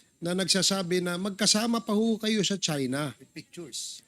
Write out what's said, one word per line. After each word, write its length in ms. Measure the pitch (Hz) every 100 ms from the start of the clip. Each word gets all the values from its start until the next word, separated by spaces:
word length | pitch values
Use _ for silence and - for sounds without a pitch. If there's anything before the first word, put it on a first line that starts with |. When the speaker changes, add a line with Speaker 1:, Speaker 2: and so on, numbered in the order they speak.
| - -
Speaker 1:
na 160 | 170 185
nagsasabi 640 | 185 190 170 196 175 180
na 160 | 180 175
magkasama 720 | 202 190 202 208 233 233 -
pa 80 | 208
ho 240 | 226 214
kayo 240 | 214 220
sa 160 | 175 196
China. 560 | - 147 131 139 147 -
Speaker 2:
With 160 | 131
pictures. 720 | 160 147 - 156 104 - -